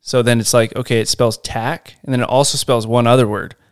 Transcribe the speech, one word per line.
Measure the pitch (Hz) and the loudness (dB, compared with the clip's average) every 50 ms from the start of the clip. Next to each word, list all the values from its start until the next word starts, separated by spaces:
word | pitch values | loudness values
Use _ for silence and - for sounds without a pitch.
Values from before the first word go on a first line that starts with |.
So | - - - 123 | -10 -2 0 0
then | 113 120 120 117 | 2 2 2 0
it's | 104 - - | 0 2 2
like, | 120 113 110 - | 2 2 2 -2
okay, | 131 123 - 120 113 | -8 -4 -2 -2 -2
it | 104 | 0
spells | - - - 123 113 107 | -2 -2 0 0 -2 -2
tack, | - - - - 113 113 131 170 - _ - - _ - | -4 -10 -10 -8 -6 -6 -6 -8 -8 _ -20 -20 _ -6
and | 139 | -4
then | 131 123 | -2 -2
it | 117 - | -2 0
also | 127 131 143 - - | 2 2 2 2 -2
spells | 135 - - 123 117 107 | -4 -2 -2 -2 -2 0
one | 110 117 123 120 | 0 0 2 4
other | 117 123 131 120 | 4 4 4 4
word, | 104 104 98 - - - _ _ _ | 2 -2 -6 -8 -10 -14 _ _ _